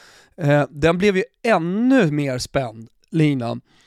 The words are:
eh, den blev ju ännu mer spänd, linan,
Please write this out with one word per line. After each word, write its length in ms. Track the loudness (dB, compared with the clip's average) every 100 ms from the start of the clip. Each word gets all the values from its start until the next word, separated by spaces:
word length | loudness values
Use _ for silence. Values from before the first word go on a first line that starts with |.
| -20 -20 _ -4
eh, 260 | 2 2 0
den 280 | 0 0 2
blev 200 | 2 0
ju 60 | -4 _
ännu 680 | -2 0 0 0 2 4 2
mer 260 | 0 -4 -6
spänd, 500 | -6 -6 -6 -10 -20 _ _
linan, 520 | 0 0 0 -4 -8 -12 _